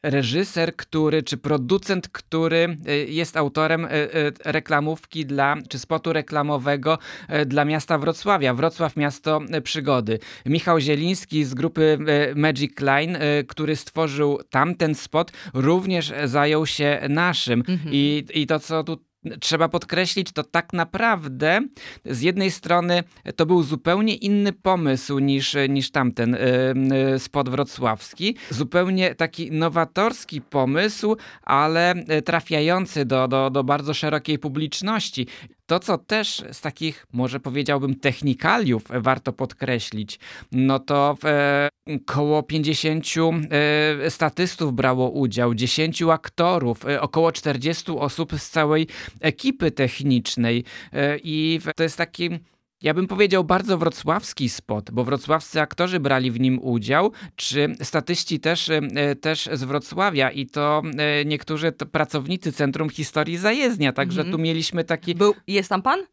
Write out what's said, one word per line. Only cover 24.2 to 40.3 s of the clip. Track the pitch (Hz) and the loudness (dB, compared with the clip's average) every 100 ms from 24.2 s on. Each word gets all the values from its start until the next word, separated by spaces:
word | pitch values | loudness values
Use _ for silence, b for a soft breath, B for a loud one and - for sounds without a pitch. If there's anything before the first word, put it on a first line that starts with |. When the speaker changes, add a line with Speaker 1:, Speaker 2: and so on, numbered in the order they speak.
| 202 202 202 | 0 2 2
Speaker 1:
pomysł | 196 190 185 156 131 - 143 | 0 0 2 2 0 0 0
niż, | 139 139 135 143 139 | 2 2 0 0 2
niż | 139 131 | 2 0
tamten, | - 123 113 117 | 0 0 2 0
e, | 123 127 127 131 131 135 135 135 | 2 2 4 2 2 2 2 2
e, | 135 | 0
spot | 131 147 127 | -2 -2 -2
wrocławski. | 127 139 - 123 110 - - 190 240 B | -2 -4 -2 -2 -2 -6 -4 -4 -4 B
Zupełnie | 120 135 175 185 190 185 | -4 0 2 2 2 0
taki | - 165 - 165 | 0 -4 -4 -6
nowatorski | 156 165 147 131 - 214 - - 151 | 0 0 2 0 0 -2 -2 -8 -10
pomysł, | - 143 131 147 208 208 208 220 B B | -4 0 2 2 0 0 0 -2 B B
ale, | - 135 151 165 175 | 0 2 2 4 2
e, | 180 - 151 | 0 0 0
trafiający | 147 170 - 156 151 180 185 160 | 2 -2 0 0 2 2 0 -2
do, | 135 131 127 | 0 2 2
do, | 135 135 | 2 2
do | 135 | 0
bardzo | 131 143 143 | 0 0 0
szerokiej | 147 156 151 - 147 | -2 -2 -2 -2 -4
publiczności. | 147 135 156 - 202 220 - - 120 B 120 B _ | -2 -4 -4 -4 -2 -2 -4 -6 -8 B -20 B _
To, | 170 | -2
co | - 185 | 0 -2
też | _ 214 202 - - | _ -2 -2 -6 -10
z | 131 | -10
takich, | 151 - 160 139 - | -10 -6 -6 -8 -10
może | 120 127 135 | -4 -2 -2
powiedziałbym, | 131 131 147 143 135 | -6 -4 0 0 0
technikaliów | 123 139 123 143 123 160 226 190 113 - | 0 -2 0 -2 0 2 2 2 0 -2
warto | 123 120 127 - | -2 0 0 -4
podkreślić, | - 131 - 127 120 - 107 104 - B | -6 -6 -4 -4 -2 -4 -8 -8 -12 B